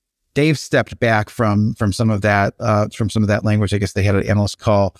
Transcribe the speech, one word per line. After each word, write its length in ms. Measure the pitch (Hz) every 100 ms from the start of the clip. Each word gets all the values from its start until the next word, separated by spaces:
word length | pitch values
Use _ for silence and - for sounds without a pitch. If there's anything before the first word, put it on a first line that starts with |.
| _ _ _
They've 240 | - 151 147
stepped 400 | - 143 110 -
back 300 | 120 110 104
from, 460 | - 110 101 107
from 180 | - 107
some 160 | 95 113
of 140 | 104
that, 320 | 104 101 101 -
uh, 280 | 113 107 104
from 160 | - 110
some 120 | 117
of 60 | 104
that 160 | 104
language. 300 | 107 107 101
I 40 | 104
guess 140 | 101
they 100 | -
had 120 | 98
an 120 | 98 107
analyst 320 | 104 101 -
call, 380 | - 104 98